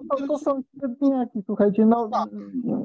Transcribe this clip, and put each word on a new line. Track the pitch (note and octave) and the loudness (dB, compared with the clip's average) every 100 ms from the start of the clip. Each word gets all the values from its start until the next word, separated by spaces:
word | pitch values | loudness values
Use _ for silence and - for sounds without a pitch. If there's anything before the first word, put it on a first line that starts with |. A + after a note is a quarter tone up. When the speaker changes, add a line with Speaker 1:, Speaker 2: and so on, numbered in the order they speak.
| D4+ C#4 | -4 -4
Speaker 1:
to, | C#4 | -2
to | C#4+ | -2
są | - C4+ - C4+ | 0 -2 -4 -8
średniaki, | C4+ A#3+ C#4 C4+ A#3+ A3 F#3+ | -8 0 0 2 -2 -6 -4
słuchajcie, | G#3 G#3 G3 A3 | 2 4 6 4
no, | A#3 A3 | 4 2
Speaker 2:
Tak. | A3+ G#3+ G#3 G3+ B3 A#3+ - | -2 -4 -8 -10 -6 -4 -4